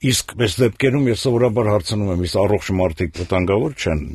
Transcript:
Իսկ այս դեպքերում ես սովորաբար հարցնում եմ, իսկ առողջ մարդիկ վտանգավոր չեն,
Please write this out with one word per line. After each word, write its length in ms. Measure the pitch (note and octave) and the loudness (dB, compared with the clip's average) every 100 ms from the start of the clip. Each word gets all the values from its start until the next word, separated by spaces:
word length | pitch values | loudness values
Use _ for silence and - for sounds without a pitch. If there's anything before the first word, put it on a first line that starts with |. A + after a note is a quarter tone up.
Իսկ 320 | C3+ A#2 - | -2 -2 -4
այս 220 | A2+ A2 - | -2 -2 2
դեպքերում 500 | A#2 - C3+ C#3+ B2+ | 0 2 0 2 0
ես 160 | G#2+ | 0
սովորաբար 480 | C3 A#2 B2 A2+ G#2+ | 0 2 2 2 2
հարցնում 380 | G#2 - G#2+ G2+ | 0 0 -2 -2
եմ, 120 | F2 | -2
իսկ 160 | F2 G2 | 0 2
առողջ 300 | G2 G#2 - | 2 2 0
մարդիկ 400 | F#2+ F#2 D#2+ E2+ | 0 0 -2 -6
վտանգավոր 640 | - E2+ F#2 F2+ G#2 D3+ - | -6 -2 0 2 2 0 -4
չեն, 240 | F2+ D#2 C#2+ | -2 -2 -4